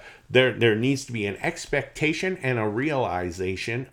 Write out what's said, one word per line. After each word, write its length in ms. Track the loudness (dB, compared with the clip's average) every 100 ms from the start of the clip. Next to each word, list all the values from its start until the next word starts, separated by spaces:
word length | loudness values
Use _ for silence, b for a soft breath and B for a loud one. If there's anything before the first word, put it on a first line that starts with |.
| B B B
there, 220 | 4 4
there 240 | 4 4 4
needs 280 | 2 0 -4
to 60 |
be 140 | -4 -4
an 120 | -2
expectation 960 | -4 -6 -4 -4 -4 -2 -2 0 -4 -2
and 200 | -2 0
a 80 | 0
realization 1200 | 0 0 0 0 0 -2 -2 -4 -2 -4 -4 -4